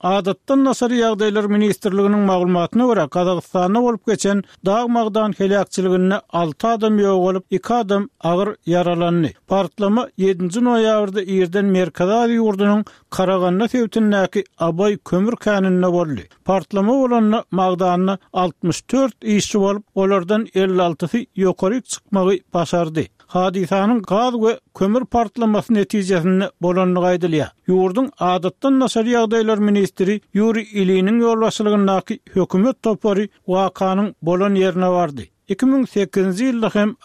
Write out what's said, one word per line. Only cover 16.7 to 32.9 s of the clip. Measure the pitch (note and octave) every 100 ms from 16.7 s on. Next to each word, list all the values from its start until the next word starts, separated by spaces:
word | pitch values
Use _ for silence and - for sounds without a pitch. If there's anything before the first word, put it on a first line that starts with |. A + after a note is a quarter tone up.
| G3+ G3+
bolanyna | C4+ B3+ A#3+ G#3+ A3 -
magdanyny | F3 F#3 F3+ F#3 F3 F#3 G3 _
altymyş | - F3+ - F3+ D#3 -
dört | B3+ C4+ -
işçi | A3 G#3 - G#3+
bolup, | G3 G3+ - -
olardan | F#3+ G3 F3 G#3+ A3+
elli | F#3+ F#3+ F#3
altysy | F3+ D#3+ E3+ A#3 G#3 -
ýokary | F#3 F3 F#3+ B3
çykmagy | - - - G3+ F#3 G3 -
başardy. | F3+ E3+ F3 E3 D#3+ C3+ _ _
Hadisanyň | F3+ F#3 F#3+ F3+ G3 G3 A#3+
gaz | F#3 G3 B3+
we | A#3+ A3 A#3 _ -
kömür | F#3+ A3+ B3+
partlamasy | A#3+ A3 - A3+ G#3 -
netijesinde | A3 G3 G#3+ F#3 F#3+ E3 F#3 G3 -
bolanlygy | F3 F3+ F#3 F3+ F3+
aýdylýar. | F3+ F3 D#3+ C3+ - -
Ýurdun | F#3 F#3 F#3 C4 -
adatdan | F3+ F3+ F3 - C4+ C4+
nasar | C4 A#3 A3+
ýagdaýlar | A#3+ A3+ A3+ A3 A3
ministri | G#3 G3+ F#3+ - F#3 G#3 _
Ýuri | G3 G#3+ A3 A3
Iliniň | G#3 F#3 F#3+ F#3+ A#3
ýolbaşçylygyndaky | A#3 A3+ A3 - G#3+ G#3 G3 F#3+ - A3 -
hökümet | - F3 F#3 A3+ C4
topary | A3+